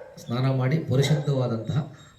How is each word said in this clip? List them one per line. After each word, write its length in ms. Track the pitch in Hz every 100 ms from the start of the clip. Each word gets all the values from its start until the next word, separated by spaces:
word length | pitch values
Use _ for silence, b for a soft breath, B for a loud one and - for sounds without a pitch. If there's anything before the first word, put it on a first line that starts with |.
| - -
ಸ್ನಾನ 380 | - 123 131 131
ಮಾಡಿ 220 | 127 160
ಪರಿಶುದ್ಧವಾದಂತಹ 1160 | - 127 143 151 - 135 120 113 110 117 - B B